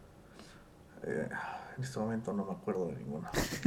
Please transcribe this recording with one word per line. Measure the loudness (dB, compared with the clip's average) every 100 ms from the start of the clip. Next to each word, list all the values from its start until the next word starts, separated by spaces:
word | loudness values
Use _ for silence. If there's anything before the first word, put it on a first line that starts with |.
| -18 -18 -18 -16 -16 -16 -18 -20 -18 -6
eh, | 0 2 2 0 -2 -4 -6 -4
en |
este | -2 2
momento | 2 2 2
no | 2 2
me |
acuerdo | 0 2 4 2
de | 0
ninguna. | -2 -2 2 2 2 8